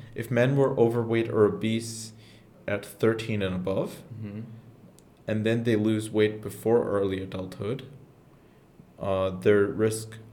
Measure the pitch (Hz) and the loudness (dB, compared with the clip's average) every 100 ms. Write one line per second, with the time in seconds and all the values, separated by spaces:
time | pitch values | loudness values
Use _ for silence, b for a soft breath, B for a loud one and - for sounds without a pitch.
0 | B - 113 120 127 139 135 - 117 117 | B -12 -2 2 2 4 2 4 2 2
1 | 113 113 113 - 104 90 110 113 113 - | 0 0 0 4 4 4 -2 -2 -4 -10
2 | - B B B B - - 101 - - | -14 B B B B -14 -6 -6 -6 0
3 | 113 110 - 107 95 90 90 98 170 - | 2 2 -2 -2 -2 -2 -2 -2 -4 -8
4 | - 107 104 101 127 - - - - - | -16 -14 -12 -12 -12 -16 -20 -20 -20 -20
5 | - - - 110 107 117 117 110 107 110 | -20 -14 -4 -2 0 2 2 2 2 0
6 | 107 107 107 107 101 - - 117 - 101 | 0 2 2 0 -10 -6 2 2 2 0
7 | 98 95 95 92 92 - 101 131 - - | 0 -2 -6 -8 -10 -8 -6 -8 -10 -20
8 | - - - B B B B - - - | -20 -20 -20 B B B B -20 -20 -8
9 | 98 95 95 92 101 104 101 - 110 107 | -2 0 0 2 4 6 4 2 0 0
10 | - - - | -6 -14 -20